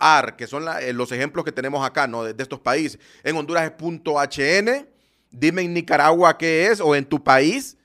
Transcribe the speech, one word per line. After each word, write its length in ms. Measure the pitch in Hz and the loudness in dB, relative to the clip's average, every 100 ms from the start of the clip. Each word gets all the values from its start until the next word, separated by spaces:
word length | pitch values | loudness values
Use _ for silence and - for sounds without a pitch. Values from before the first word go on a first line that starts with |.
ar, 340 | 156 151 113 117 | 4 4 2 -8
que 100 | 117 | -12
son 200 | 139 165 | -8 -8
la, 160 | 160 | -6
eh, 100 | 127 | -6
los 220 | 123 123 | -6 -6
ejemplos 320 | 123 143 170 151 | -4 -6 -6 -6
que 80 | |
tenemos 320 | 131 131 143 131 | -6 -6 -4 -4
acá, 200 | - 135 | -2 -4
¿no? 200 | 117 113 | -4 -8
De, 80 | |
de 100 | 110 | -8
estos 160 | 131 135 | -10 -6
países. 400 | 120 139 151 - _ _ | -2 -2 -4 -10 _ _
En 140 | 139 160 | -6 -4
Honduras 260 | 147 170 | -2 -2
es 80 | 160 | -2
punto 480 | 156 165 165 165 147 | -6 -10 -8 -4 -2
H 380 | 143 - 139 185 | -2 -2 0 2
N. 280 | 214 269 285 _ _ _ _ | 0 -2 -6 _ _ _ _
Dime 320 | 123 151 175 | -2 0 0
en 120 | 175 | -4
Nicaragua 640 | 170 165 147 151 170 170 156 | -4 -2 2 4 6 4 4
qué 300 | 165 160 190 | 0 2 2
es, 140 | 208 | 2
o 140 | 160 143 | 2 0
en 100 | 139 | 0
tu 180 | 147 | -2
país, 540 | - 131 151 254 262 - | 4 4 4 0 -8 -18